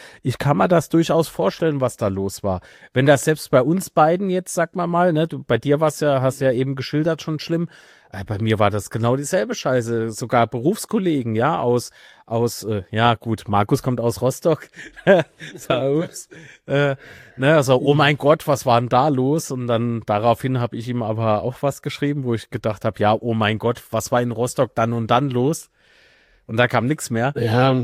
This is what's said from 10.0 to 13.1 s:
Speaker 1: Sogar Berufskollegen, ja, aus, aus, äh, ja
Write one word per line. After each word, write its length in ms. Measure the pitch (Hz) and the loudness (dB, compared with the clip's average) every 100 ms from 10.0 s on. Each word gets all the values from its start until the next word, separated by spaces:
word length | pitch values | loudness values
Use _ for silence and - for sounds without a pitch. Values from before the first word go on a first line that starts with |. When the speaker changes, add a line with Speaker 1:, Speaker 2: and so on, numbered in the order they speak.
| 113 | -4
Speaker 1:
Sogar 360 | 110 117 123 117 | -6 -2 2 2
Berufskollegen, 880 | 127 131 214 - 220 185 147 117 110 | 0 -2 -2 -2 -2 0 -2 -2 0
ja, 240 | 131 170 | 0 0
aus, 320 | 123 123 - - - _ - | 2 0 -2 -12 -20 _ -6
aus, 380 | 117 117 - | -2 -2 -4
äh, 200 | 101 104 95 | -6 -6 -4
ja 240 | 107 117 | 0 2